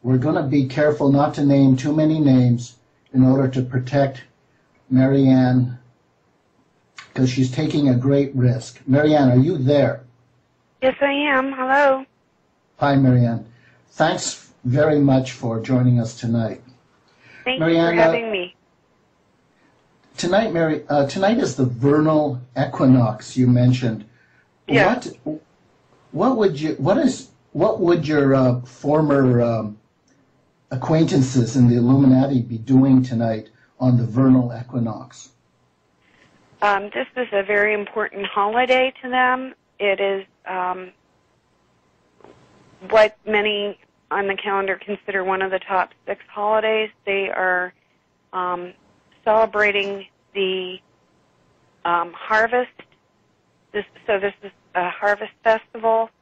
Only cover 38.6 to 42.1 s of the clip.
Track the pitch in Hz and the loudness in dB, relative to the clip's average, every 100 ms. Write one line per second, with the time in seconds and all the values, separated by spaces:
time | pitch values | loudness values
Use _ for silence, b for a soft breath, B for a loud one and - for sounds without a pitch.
38.6 | 254 254 254 262 254 254 254 254 262 - | 0 0 0 -6 -6 -2 0 -2 -6 -16
39.6 | _ _ 202 190 196 196 190 _ - 185 | _ _ -4 -2 -2 -4 -8 _ -12 -8
40.6 | 180 185 185 _ _ _ _ _ _ _ | -6 -8 -12 _ _ _ _ _ _ _
41.6 | _ _ _ _ _ | _ _ _ _ _